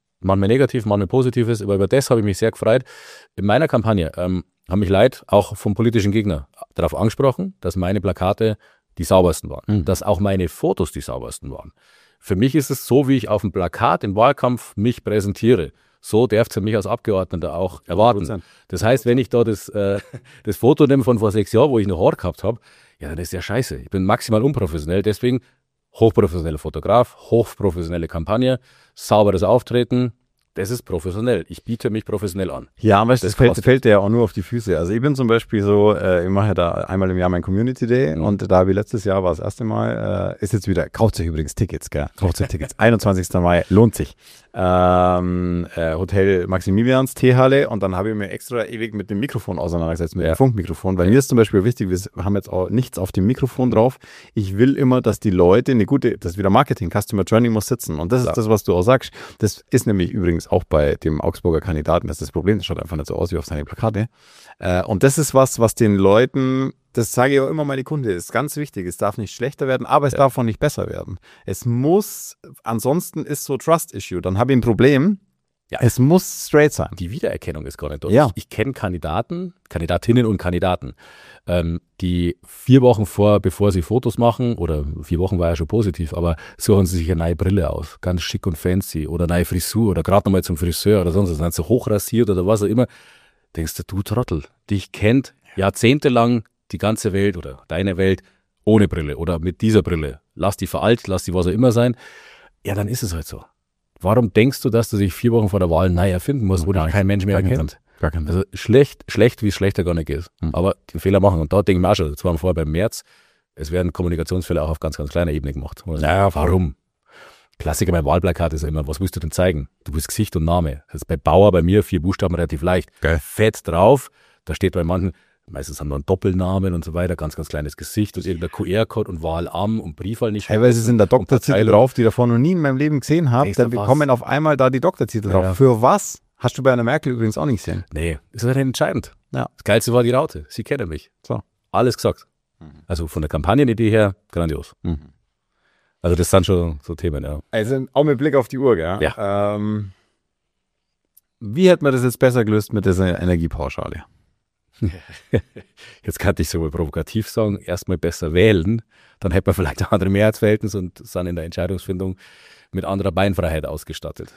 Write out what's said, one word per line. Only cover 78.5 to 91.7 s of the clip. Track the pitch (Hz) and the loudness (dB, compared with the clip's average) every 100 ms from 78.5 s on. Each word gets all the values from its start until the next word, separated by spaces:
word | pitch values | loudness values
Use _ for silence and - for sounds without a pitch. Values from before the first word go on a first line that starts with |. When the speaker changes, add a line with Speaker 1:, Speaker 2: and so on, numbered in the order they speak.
Speaker 1:
kenn | - 117 | -4 -4
Kandidaten, | 127 101 87 80 87 - 175 180 - _ | -4 -6 -6 -4 -4 -4 -8 -12 -16 _
Kandidatinnen | 85 82 87 - 120 | -6 -2 0 2 2
und | 113 95 | 2 0
Kandidaten, | 90 87 92 90 67 - - - - - - | -2 -2 0 -2 -6 -16 -20 -20 -20 -14 -4
ähm, | 87 82 85 - - | -2 -2 -4 -10 -6
die | 92 87 87 - - | -2 0 -2 -4 -12
vier | - - 131 | -6 4 6
Wochen | 123 110 | 8 4
vor, | 101 - 104 104 | 0 2 4 4
bevor | 98 - 101 | 2 0 0
sie | 92 | 0
Fotos | 82 117 123 113 | 0 -2 -2 0
machen, | 120 110 123 | 0 2 -2
oder | 117 82 78 73 78 | -2 -4 -4 -4 -8
vier | 76 80 | -4 -2
Wochen | 92 92 | 0 0
war | 85 | 0
ja | 82 | -2
schon | 78 | -2
positiv, | 107 101 82 85 | 0 0 -2 -6
aber | 85 85 80 - - | -2 -2 -2 -8 -4
suchen | - 101 90 | 2 4 4
sie | 90 | 0
sich | 82 | 0
eine | 85 | 0
neue | 82 85 | 0 -2
Brille | 90 98 73 | 0 0 0
aus, | - 82 - | -4 -10 -8
ganz | 90 90 | -4 -4
schick | - - 98 | -4 -6 -4
und | 80 | -4
fancy, | 90 90 - 80 71 | -2 -2 -2 -6 -6
oder | 82 85 | -2 0
neue | 87 | 0
Frisur, | 87 90 - 107 113 | 0 -2 -2 0 0
oder | 82 | 0
grad | 80 98 | 2 2
nochmal | - 95 | 4 0
zum | - 80 | 0 -2
Friseur, | 85 80 101 107 | -4 0 2 2
oder | 87 | 2
sonst | 90 95 | 0 0
was, | 78 | -2
dann | 85 | -4
so | 85 | -4
hochrasiert | 82 | 0